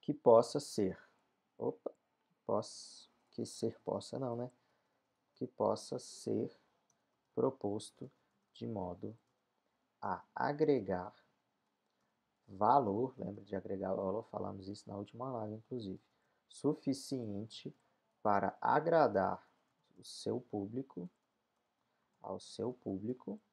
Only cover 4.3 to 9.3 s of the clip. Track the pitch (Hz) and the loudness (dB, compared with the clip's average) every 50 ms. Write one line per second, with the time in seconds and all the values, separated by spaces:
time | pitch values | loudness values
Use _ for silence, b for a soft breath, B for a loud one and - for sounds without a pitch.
4.3 | 117 117 123 131 _ _ _ _ _ _ _ _ _ _ _ _ _ _ _ _ | -4 -6 -6 -10 _ _ _ _ _ _ _ _ _ _ _ _ _ _ _ _
5.3 | _ _ 131 - _ - 107 104 107 107 - - - 127 - - - - - 113 | _ _ -8 -8 _ 0 2 2 2 0 -4 -8 -8 -8 -8 -10 -16 -10 -4 -2
6.3 | 110 107 117 - - _ _ _ _ _ _ _ _ _ _ _ _ _ _ _ | -2 0 -2 -4 -6 _ _ _ _ _ _ _ _ _ _ _ _ _ _ _
7.3 | _ - 123 131 135 - - 104 101 107 - - _ _ 131 131 _ _ _ _ | _ 0 0 0 0 0 -4 -4 -4 -4 -6 -10 _ _ -16 -16 _ _ _ _
8.3 | _ _ _ _ _ - 117 117 113 101 92 90 90 95 110 104 110 - _ _ | _ _ _ _ _ -10 -8 -6 -4 -4 -6 -6 -8 -8 -10 -12 -12 -14 _ _